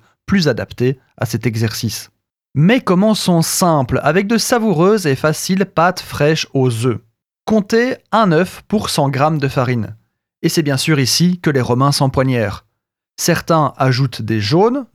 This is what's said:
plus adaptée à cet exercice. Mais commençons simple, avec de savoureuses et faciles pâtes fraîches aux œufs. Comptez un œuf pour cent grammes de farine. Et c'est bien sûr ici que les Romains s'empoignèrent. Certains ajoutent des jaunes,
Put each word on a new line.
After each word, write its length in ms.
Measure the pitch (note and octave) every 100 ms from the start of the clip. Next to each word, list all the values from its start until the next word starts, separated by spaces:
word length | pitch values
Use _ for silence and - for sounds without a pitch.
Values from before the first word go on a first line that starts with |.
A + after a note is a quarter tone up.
| _ _ -
plus 220 | G3 D#3
adaptée 500 | A2 G2 - B2 C#3 _ -
à 120 | A#2
cet 180 | A2+ B2
exercice. 640 | A2 A2+ - A2+ - - _ _ _ _ C3
Mais 260 | E3+ B3+
commençons 600 | - F3 G#3+ A3 - E3+
simple, 560 | D#3 - F3+ D#3 B2 C3
avec 240 | C#3+ E3+ G3+
de 140 | A#3
savoureuses 680 | - B3 A3 D#3 F3+ G#3+ D#3+
et 100 | C3
faciles 500 | D#3 D#3 - F#3+ F#3+
pâtes 340 | - F3 -
fraîches 480 | - - D3 D#3+ - C#3
aux 320 | C3 A2+ B2+
œufs. 140 | G#2 _ _ _ _ -
Comptez 520 | G#3+ G#3 A3+ B3 - -
un 200 | - F#3
œuf 320 | D#3 F#3 - -
pour 220 | G#3 -
cent 200 | - C#3+
grammes 280 | C3 D3+ D#3
de 100 | C#3
farine. 480 | C3+ B2 B2 G#2 G#2+ _ _ _ _
Et 80 | E3
c'est 140 | F3
bien 140 | D3 C3
sûr 220 | - D3
ici 400 | B2+ - F3 F3+
que 120 | E3
les 100 | C3+
Romains 300 | A#2+ A#2+ C#3
s'empoignèrent. 720 | C#3+ C#3 C3+ C3 B2 G2+ - _ _ _ _ _ -
Certains 580 | - E3 - E3 C#3 -
ajoutent 460 | C3 B2 C3+ -
des 160 | A2 A2
jaunes, 480 | G2+ D#3+ A3 C4+ B3